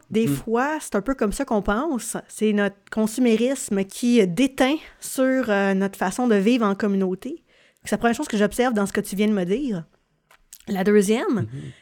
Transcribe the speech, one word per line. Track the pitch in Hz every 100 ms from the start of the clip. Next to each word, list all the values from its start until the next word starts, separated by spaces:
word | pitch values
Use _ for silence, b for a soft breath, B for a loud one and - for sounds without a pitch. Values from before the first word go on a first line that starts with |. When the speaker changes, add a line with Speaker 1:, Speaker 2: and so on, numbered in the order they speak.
| -
Speaker 1:
des | 214 226
Speaker 2:
Hmm. | -
Speaker 1:
fois, | - 226 277 311
c'est | - 208
un |
peu | 202 269
comme | 214
ça | 190 277
qu'on | 220
pense. | 196 208 330 247 - 185 -
C'est | - 214
notre | 208 202 - -
consumérisme | 220 220 247 247 220 240 269 - 196 190
qui | - 240 240 185
déteint | 165 269 - 254 302 B B
sur, | - - 262 262 226
euh, | 196 196
notre | 190 196 -
façon | 190 - 247
de | 208
vivre | 196 247 208
en | 196
communauté. | 214 196 190 185 254 330 _ b b b -
C'est |
la | 202
première | 233 233
chose | 302
que | 208
j'observe | 208 226 247
dans | 208 196
ce |
que | -
tu | 196 190
viens | 214
de |
me | 202 180
dire. | 226 285 185 156 _ _ _ _ _ _ - -
La | 190
deuxième, | 190 208 196 226 392
Speaker 2:
Mhm. | 220 110 135 143 B